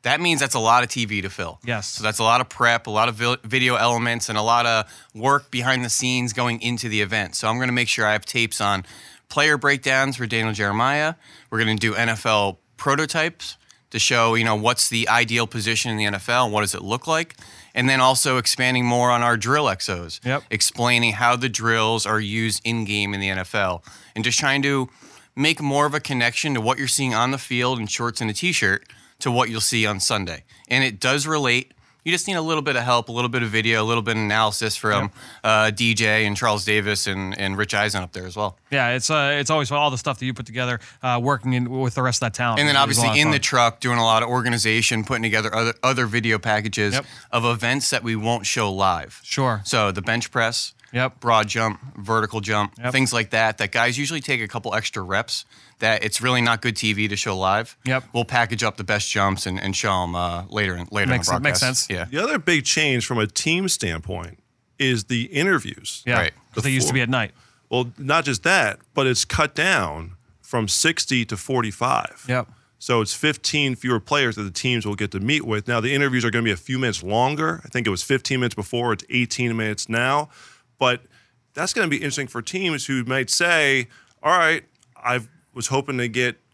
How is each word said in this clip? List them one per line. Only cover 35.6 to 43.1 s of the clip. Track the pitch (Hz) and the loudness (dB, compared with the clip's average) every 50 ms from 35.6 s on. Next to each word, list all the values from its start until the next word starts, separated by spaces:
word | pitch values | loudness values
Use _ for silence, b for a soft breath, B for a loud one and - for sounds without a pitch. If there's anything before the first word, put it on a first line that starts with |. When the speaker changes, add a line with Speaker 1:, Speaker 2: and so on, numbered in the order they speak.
| 107 110 | 4 2
Speaker 1:
D | 104 98 120 117 113 | 2 2 2 2 2
J | 104 113 107 107 110 110 | 4 4 4 4 4 2
and | 104 101 | 0 0
Charles | - 123 113 104 104 92 | 0 2 0 0 0 2
Davis | 107 107 107 98 104 104 98 - | 2 2 2 2 0 -2 -2 -2
and, | 104 98 98 95 95 95 | -2 -4 -4 -4 -6 -6
and | - 98 95 95 | -4 -4 -2 -2
Rich | 98 104 98 - | -2 -2 -2 0
Eisen | 104 104 107 98 98 | 0 0 0 -2 -4
up | 92 90 - | -6 -6 -10
there | 92 92 | -12 -12
as | 92 90 | -10 -6
well. | 110 104 98 87 _ _ _ | -4 -4 -4 -6 _ _ _
Speaker 2:
Yeah, | 143 139 123 120 | -2 0 0 0
it's, | 123 127 - - | 0 0 0 0
uh, | 156 151 139 139 147 | 0 0 2 0 0
it's | 143 135 110 | 0 0 0
always | 156 156 143 117 | 0 0 0 0
all | 147 147 147 147 | 0 0 0 0
the | 131 | 0
stuff | 120 - 151 131 - | -2 -4 -4 -6 -4
that | 127 | -6
you | 127 120 | -8 -8
put | 113 120 | -8 -12
together, | - 110 127 127 123 123 113 B B B B - | -10 -6 -4 -4 -4 -4 -6 B B B B -2
uh, | 127 123 120 | -2 0 0
working | 120 139 143 120 101 131 127 | 2 0 0 0 0 0 0
in, | 123 123 120 | 0 0 -2
with | 127 131 131 123 - | -2 -2 -2 -2 0
the | 135 127 | 0 0
rest | 127 117 - 131 | 0 0 0 -2
of | |
that | 113 - | -4 -4
talent. | - 123 120 113 139 | -2 -2 0 2 2
Speaker 1:
And | 147 147 | 2 4
then | 143 | 4
Speaker 2:
It | 139 139 | 4 4
was | 127 139 | 4 2
a | 117 | 2
lot | 120 | 2
Speaker 1:
obviously | 113 | 2